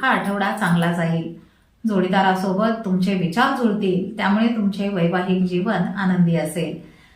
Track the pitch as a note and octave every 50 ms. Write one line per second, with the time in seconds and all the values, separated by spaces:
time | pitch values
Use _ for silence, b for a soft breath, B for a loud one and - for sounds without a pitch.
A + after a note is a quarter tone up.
0 | C4 C4 A3+ F#3 - G3+ G3+ G3+ F#3+ G#3 A3 - G3+ F3 E3+ E3+ E3+ F3 F3 F3
1 | E3 E3 E3 E3 D#3+ - B B B B B B B B B _ - A3 G3+ F#3
2 | F3+ F3+ G3 G3 F#3+ F#3+ F#3 F#3 F#3+ G3 F#3 G3 A3 A3+ A3+ - - F#3+ F#3 F3
3 | F3+ G3+ G3 F3 E3 D#3+ - A#3 C4 C#4+ C4+ A#3+ A#3+ G#3+ G3+ G#3 G3 F#3 F3 F#3
4 | F#3+ - - - G3 G3 G3+ G#3+ A#3 A#3 - A3 G3+ G3 - F#3+ G3+ G3+ G3+ F3+
5 | E3+ E3+ F#3 F3+ F#3 F#3+ F#3 F#3 F#3 F3+ F3+ F3 F3+ A3+ G3+ E3+ F#3 - - G3+
6 | F#3+ F#3 F3+ F3 E3+ E3+ E3 D#3+ - - - F3 - D3+ E3 B B B B B
7 | B B B